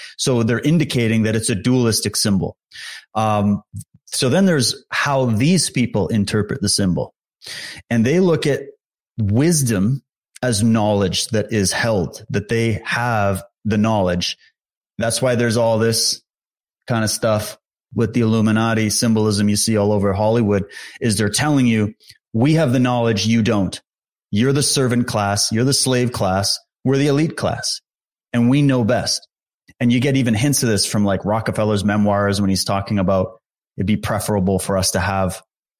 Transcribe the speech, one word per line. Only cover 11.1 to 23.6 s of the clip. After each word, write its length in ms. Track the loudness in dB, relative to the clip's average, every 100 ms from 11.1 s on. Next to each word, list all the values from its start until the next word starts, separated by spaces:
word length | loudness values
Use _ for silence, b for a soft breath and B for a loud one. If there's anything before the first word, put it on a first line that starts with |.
| -2 -2
that 240 | -4 -2
is 200 | 0 0
held, 520 | 0 0 0 -2 -8 -6
that 180 | -6 -2
they 320 | 0 0 -2 -4
have 580 | -4 -2 0 0 -2 -8 _ -2
the 120 | 0
knowledge. 600 | 2 2 0 -2 -4 -10 b _ _ _ _ -6
That's 240 | -4 0
why 140 | 0
there's 240 | 0 0 2
all 200 | 2 2
this 440 | 2 0 -2 -6 _ _ _ _ _ _ -4
kind 160 | -2
of 60 | -2
stuff 480 | -2 0 0 -4 -12 _ _ _
with 200 | -4 0
the 80 | 2
Illuminati 680 | 2 2 2 2 2 0 0
symbolism 640 | 0 0 2 2 0 0
you 60 | 0
see 200 | 0 0
all 160 | 2
over 220 | 2 0
Hollywood, 500 | 0 2 2 2 0 -2 B B B
is 140 | -2 0
they're 120 | -2
telling 380 | 0 0 2 2
you, 280 | 2 -2 -6 B B _
"We 220 | 0 2
have 180 | 2 2
the 60 | 2
knowledge, 480 | 2 2 0 0 2
you 160 | 2
don't. 380 | 2 0